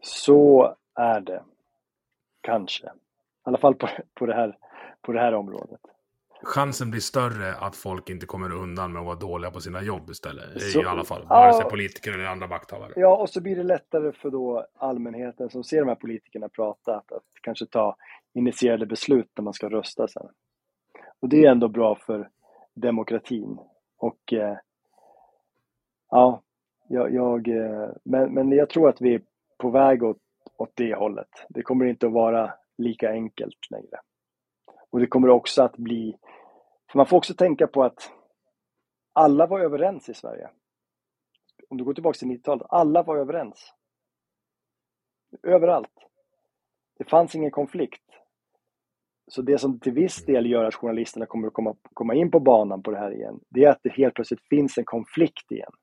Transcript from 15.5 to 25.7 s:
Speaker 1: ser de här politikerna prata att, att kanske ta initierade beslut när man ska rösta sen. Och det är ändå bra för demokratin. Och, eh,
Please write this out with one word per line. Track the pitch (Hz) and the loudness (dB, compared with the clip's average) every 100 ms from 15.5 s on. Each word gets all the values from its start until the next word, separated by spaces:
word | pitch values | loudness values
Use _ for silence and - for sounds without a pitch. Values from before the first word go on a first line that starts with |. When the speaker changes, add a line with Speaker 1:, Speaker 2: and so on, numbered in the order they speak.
| 127 | -10
Speaker 1:
ser | 120 156 | -2 0
de | 139 | 0
här | 117 | -2
politikerna | 117 113 _ 113 110 | -8 -12 _ -14 -14
prata | - 107 104 - 107 | -6 -6 -6 -6 -8
att, | - | -8
att | 110 _ _ | -16 _ _
kanske | - 113 113 | -12 -10 -6
ta | 117 107 - - - _ | -2 -2 -4 -16 -20 _
initierade | - 123 117 127 117 110 | -4 -4 0 0 0 -2
beslut | 107 - 135 110 - | -6 0 0 0 -8
när | |
man | 104 | -10
ska | 101 104 | -8 -6
rösta | 107 - - 113 | -6 -8 -6 -6
sen. | - - _ _ _ _ _ _ - - _ | -6 -20 _ _ _ _ _ _ -20 -20 _
Och | 127 | 2
det | 147 156 | 8 8
är | |
ändå | 123 117 | 8 2
bra | 107 110 107 | 2 0 0
för | - 110 101 _ _ _ _ | -6 -8 -8 _ _ _ _
demokratin. | - 120 117 110 113 - 120 107 104 - _ _ _ | -6 -4 -4 -4 -6 -6 -10 -10 -14 -18 _ _ _
Och, | 117 - - | -8 -8 -6
eh, | 117 104 101 _ _ _ _ _ _ _ _ _ _ _ | -4 -4 -8 _ _ _ _ _ _ _ _ _ _ _